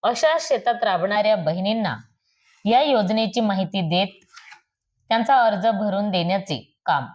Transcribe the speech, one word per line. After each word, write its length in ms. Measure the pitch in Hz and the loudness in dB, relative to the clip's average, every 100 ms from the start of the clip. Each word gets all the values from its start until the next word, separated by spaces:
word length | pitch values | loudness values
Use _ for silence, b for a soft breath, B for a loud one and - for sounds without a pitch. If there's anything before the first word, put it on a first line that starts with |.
अशा 340 | 208 233 311 320 | -2 2 2 2
शेतात 440 | - 247 220 233 | 0 -2 0 0
राबणाऱ्या 520 | 220 180 185 208 214 214 | 0 0 0 0 2 2
बहिणींना 640 | 156 170 196 220 202 117 - _ _ b b b 202 | 0 -2 -2 -2 -2 -6 -12 _ _ b b b 2
या 160 | 240 | 2
योजनेची 580 | 294 247 190 220 220 240 | 4 2 2 0 -2 0
माहिती 420 | 220 190 185 196 | 0 0 -2 -2
देत 440 | 165 175 196 - _ B B B _ _ _ _ _ | 0 0 -2 -6 _ B B B _ _ _ _ _
त्यांचा 360 | 226 226 269 226 | -2 2 4 4
अर्ज 220 | 202 220 | 2 -2
भरून 440 | 202 208 190 208 | 0 -2 -2 -2
देण्याचे 680 | 185 170 196 190 139 - _ - | -2 0 -2 -4 -8 -10 _ -4
काम 200 | 151 123 | -2 -4